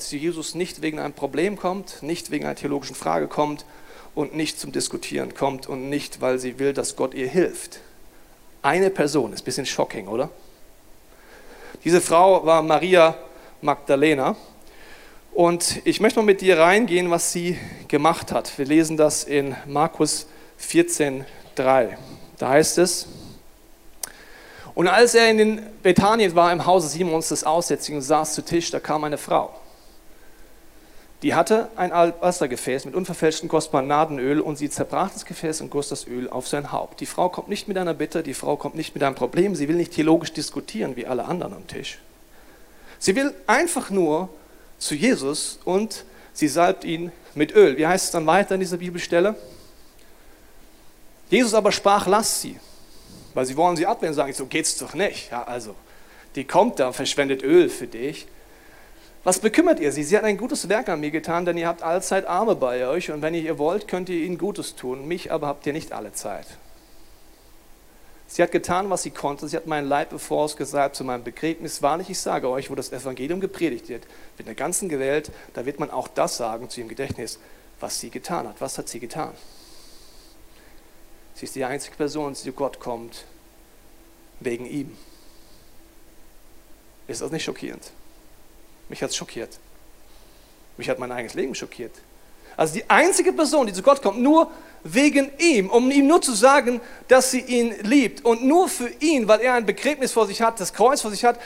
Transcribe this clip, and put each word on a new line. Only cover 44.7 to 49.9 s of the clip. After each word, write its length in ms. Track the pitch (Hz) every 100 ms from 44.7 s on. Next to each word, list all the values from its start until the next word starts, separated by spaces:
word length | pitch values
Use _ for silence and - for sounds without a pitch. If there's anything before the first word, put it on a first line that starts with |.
| -
zu 160 | - 147
Jesus 640 | 214 208 135 147 - - -
und 380 | 190 220 - - - -
sie 140 | - 151
salbt 360 | 139 175 190
ihn 280 | 165 165 175 - - 143
mit 200 | 151 214
Öl. 220 | 180 135
Wie 80 | 156
heißt 200 | 185 -
es 60 |
dann 140 | 175 156
weiter 300 | 185 196 190
in 40 |
dieser 180 | 185 175
Bibelstelle? 580 | 180 175 - 170 196 214 - - - - -